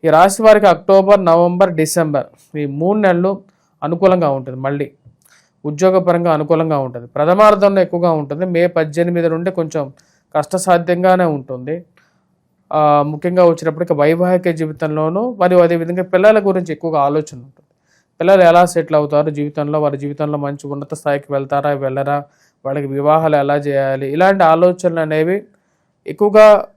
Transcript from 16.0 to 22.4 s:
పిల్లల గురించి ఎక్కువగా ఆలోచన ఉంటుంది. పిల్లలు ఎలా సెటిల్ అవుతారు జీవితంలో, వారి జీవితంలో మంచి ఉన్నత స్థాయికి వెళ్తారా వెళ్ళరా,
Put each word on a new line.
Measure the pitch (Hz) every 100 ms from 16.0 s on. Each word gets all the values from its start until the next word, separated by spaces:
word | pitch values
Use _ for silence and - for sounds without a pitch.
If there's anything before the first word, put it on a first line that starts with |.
పిల్లల | 185 185 208 220
గురించి | 196 185 165
ఎక్కువగా | 151 170 156
ఆలోచన | 139 147 151 127
ఉంటుంది. | 131 _ _ _ _ _ _ _
పిల్లలు | 165 196
ఎలా | 170 170 175
సెటిల్ | 170 160 156
అవుతారు | 147 147 156
జీవితంలో, | 147 147 147 147 151
వారి | 151 143
జీవితంలో | 143 147 151 147
మంచి | 143 143 143
ఉన్నత | 139 143
స్థాయికి | 151 151 143 139
వెళ్తారా | 139 135 139 147
వెళ్ళరా, | 143 135 131 139 143 143 _